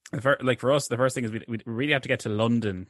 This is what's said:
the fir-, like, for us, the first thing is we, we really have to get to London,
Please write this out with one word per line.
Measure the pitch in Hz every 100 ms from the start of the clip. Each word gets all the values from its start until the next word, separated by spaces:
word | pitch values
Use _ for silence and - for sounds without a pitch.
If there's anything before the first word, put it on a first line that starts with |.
| -
the | 117
fir-, | 123 143
like, | 123 120
for | 123
us, | 147 -
the | 120
first | 127
thing | 131
is | 117
we, | 110 -
we | 113 -
really | 113 143
have | 143
to | -
get | 123
to | 117
London, | 104 113 117 107 92